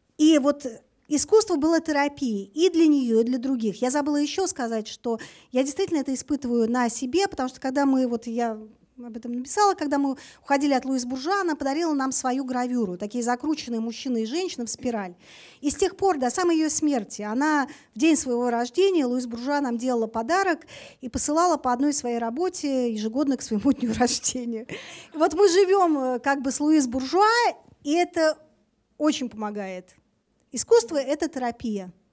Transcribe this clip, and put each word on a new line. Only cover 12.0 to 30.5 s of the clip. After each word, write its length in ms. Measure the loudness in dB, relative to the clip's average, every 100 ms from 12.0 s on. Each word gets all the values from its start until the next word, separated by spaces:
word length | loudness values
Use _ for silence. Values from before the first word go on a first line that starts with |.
| -2
свою 320 | -2 -2 -2
гравюру, 520 | -2 -4 -2 -2 -2 -4
такие 260 | -6 -4
закрученные 560 | -2 -2 -2 -4 -4 -6
мужчины 420 | -6 -6 -4 -4
и 40 | -2
женщины 380 | -4 -4 -6
в 60 | -8
спираль. 440 | -6 -6 -4 -6 -12 -20 -20 -20 -6
И 80 | -4
с 60 |
тех 220 | 0 -2 0
пор, 180 | 0 0
до 120 | 0
самой 260 | 0 2 2
её 140 | 0
смерти, 500 | 0 0 0 -4 -10
она 480 | -6 -2 2 2 0 -8 _
в 40 | 0
день 180 | 4 4
своего 320 | 2 0 0
рождения, 560 | 0 -2 2 4 4
Луис 220 | 2 -2 -4
Буржуа 340 | -6 -2 0
нам 160 | 0 -2
делала 300 | -2 0 -2
подарок 540 | -4 0 2 2 -2 -6 -20 -20 -16
и 80 | -8
посылала 480 | -4 0 2 4 2
по 140 | 0
одной 180 | 2 0
своей 260 | 0 -2 -2
работе 720 | -2 -2 -4 -2 -2 0 0
ежегодно 460 | -2 -2 0 0 -2
к 60 |
своему 280 | -2 0 2
<laughs> 20 |
дню 180 | 2 -2
рождения. 760 | 0 0 0 -4 -6 -6 -8 -10 -14 -14 -18 -12
И 40 | 0
вот 160 | 2
мы 120 | 6 6
живём, 480 | 6 6 6 4 2
э, 200 | 0 -2
как 200 | 0 0
бы 100 | -2
с 80 | 0
Луис 280 | 4 4 4
Буржуа, 680 | -2 0 4 4 4 2 -2 -12 _
и 80 | -2
это 460 | 0 0 2 0 0 _ _ _ _ _ -2
очень 320 | 0 0 -6
помогает. 680 | -8 -8 -8 -8 -10 -14 _ _ _ _ _ _